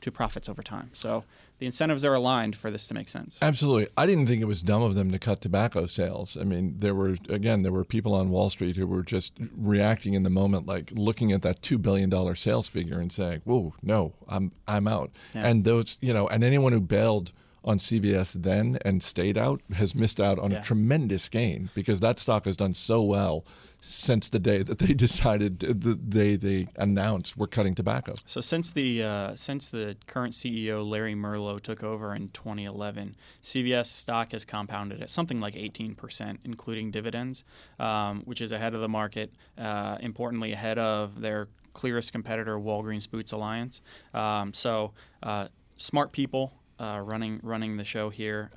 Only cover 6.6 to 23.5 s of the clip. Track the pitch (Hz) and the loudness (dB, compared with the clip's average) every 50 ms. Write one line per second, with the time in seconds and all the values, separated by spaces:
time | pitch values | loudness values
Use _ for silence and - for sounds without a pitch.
6.6 | 92 90 69 98 101 101 98 95 98 95 92 87 - - - 104 101 113 113 104 | 0 -2 -2 0 0 0 2 2 2 2 0 -2 -2 -4 -2 0 2 2 4 4
7.6 | 92 95 92 92 92 - - 110 101 107 104 95 92 92 90 92 95 98 - - | 4 2 2 0 0 0 0 0 2 2 2 2 2 2 2 2 2 2 0 0
8.6 | 95 87 90 95 92 90 92 92 90 - - 92 90 - - - 117 110 - - | -2 -2 0 0 0 0 0 -2 -2 0 -2 -2 -2 -2 -6 -8 -10 -10 -6 -2
9.6 | 110 101 104 101 101 107 113 - - 101 98 98 95 95 92 95 98 98 98 92 | 2 4 4 6 6 4 4 2 0 0 2 2 4 4 4 4 4 4 2 2
10.6 | 78 92 95 87 78 - - 107 104 110 110 - 120 107 98 98 - 90 - - | 0 -2 -4 -4 -4 -6 -4 0 0 2 2 2 2 2 2 4 2 2 0 0
11.6 | - - 147 117 92 104 98 98 95 95 92 92 92 90 90 - - 110 110 120 | 0 0 0 2 4 4 4 4 4 4 4 2 2 0 0 0 0 2 2 2
12.6 | 104 - - - 87 82 - 87 85 87 - - 92 87 85 80 - 107 120 123 | 0 -2 -4 -4 -4 -4 -4 -4 -4 -4 -4 -2 -2 -2 -2 -4 0 2 2 2
13.6 | 90 78 - - - 92 107 107 90 78 - - - - 95 95 98 90 - - | 2 0 -6 -6 0 2 2 2 2 0 -4 -10 -10 -4 -2 0 0 -2 -4 -8
14.6 | - - 104 104 101 110 110 92 69 - - - - - - - - 120 117 110 | -6 -2 0 2 2 2 0 0 -2 -4 -8 -16 -20 -12 -6 0 2 4 6 6
15.6 | 95 110 117 117 110 - - - - 127 117 107 101 90 107 110 117 123 139 143 | 6 6 4 4 2 0 -4 -4 -2 0 2 2 2 2 4 4 4 6 6 6
16.6 | 135 131 120 110 95 80 107 101 110 113 107 104 90 90 - - _ _ _ _ | 6 6 6 4 4 4 4 4 4 4 4 2 0 -4 -12 -18 _ _ _ _
17.6 | - - 107 95 - - 113 113 98 104 98 92 92 - - 92 85 95 92 101 | 0 2 2 2 2 2 2 2 4 4 4 4 2 0 -2 -2 0 2 2 4
18.6 | 110 120 131 127 - 98 95 92 - - - - 87 101 101 110 113 135 139 135 | 4 2 0 0 2 2 2 2 2 0 0 0 2 2 2 2 2 2 0 0
19.6 | - - - 87 107 90 90 - 110 107 - - 98 101 95 90 - 101 98 107 | -4 -6 0 0 0 2 2 2 2 2 2 2 2 2 2 2 2 0 0 0
20.6 | - - 117 107 107 117 143 160 143 107 98 92 - - - 117 120 110 73 58 | 0 0 2 4 4 4 4 4 2 2 0 -2 -2 -2 0 0 0 0 0 -2
21.6 | 95 92 - - 95 - 107 90 98 113 123 - - - 113 104 - 101 92 - | -6 -6 -4 -4 0 0 2 2 4 2 2 2 0 0 2 2 2 0 -2 0
22.6 | 101 95 90 - - - 113 117 110 101 101 101 101 90 78 82 - - | 0 0 0 0 0 2 2 4 4 4 4 2 2 2 0 -2 -4 -8